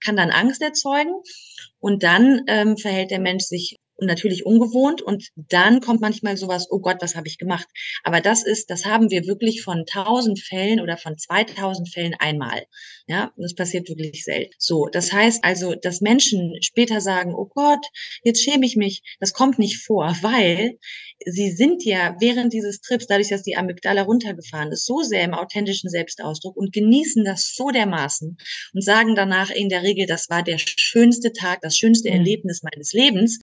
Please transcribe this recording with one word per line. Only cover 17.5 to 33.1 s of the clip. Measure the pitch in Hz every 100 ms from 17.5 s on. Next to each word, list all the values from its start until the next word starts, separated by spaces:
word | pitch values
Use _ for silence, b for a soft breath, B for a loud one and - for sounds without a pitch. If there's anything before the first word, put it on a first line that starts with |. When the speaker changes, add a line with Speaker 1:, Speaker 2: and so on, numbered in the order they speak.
| 277 294 285 - B B B
Speaker 1:
jetzt | 233 226
schäme | - 285 254
ich | 220
mich“, | 196 196 B B
das | 196
kommt | - 262 254
nicht | 208 -
vor, | - 208 156 170
weil | 202 247 185 170 226 240 B B B -
sie | - 180 202
sind | 170 277 349
ja | 226 185 170 175
während | 233 247 240
dieses | 226 202 202
Trips, | - 247 -
dadurch, | 202 202
dass | 196
die | 190 175
Amygdala | 185 180 190 196
runtergefahren | 190 240 220 170 - 156 151
ist, | 160 -
so | 269
sehr | 269 196
im | 175
authentischen | 165 185 208 208 196 180
Selbstausdruck | 170 165 - 156 156 185 190
und | 196
genießen | 208 214 262 311 233
das | 202 190 -
so | - 277
dermaßen | 254 208 170 139 - 156 175 B B B
und | 190
sagen | 196 214 233
danach | 202 196 185 196
in | - 202
der | 185
Regel, | 190 196 185
„Das | 165 -
war | 170
der | 175 160
schönste | - - - 233 233 233 233
Tag, | 226 185 185
das | 160 -
schönste | 226 226 226
Speaker 2:
Mhm. | 185
Speaker 1:
Erlebnis | 170 214 185 170
meines | 156 151 147
Lebens“, | 202 277